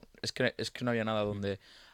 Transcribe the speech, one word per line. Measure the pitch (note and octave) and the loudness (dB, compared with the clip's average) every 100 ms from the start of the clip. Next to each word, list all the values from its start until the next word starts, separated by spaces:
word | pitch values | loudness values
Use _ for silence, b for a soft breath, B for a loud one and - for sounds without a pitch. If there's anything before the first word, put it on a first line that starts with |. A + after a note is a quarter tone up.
| - - | -6 -8
es | - | -6
que, | - B2 - | 0 0 0
es | A2+ | -6
que | - | -2
no | B2 | 0
había | A#2 A2 | 2 2
nada | G#2+ | 2
donde | G#2 G2+ G2 F#2+ b b b | 0 0 -2 -2 b b b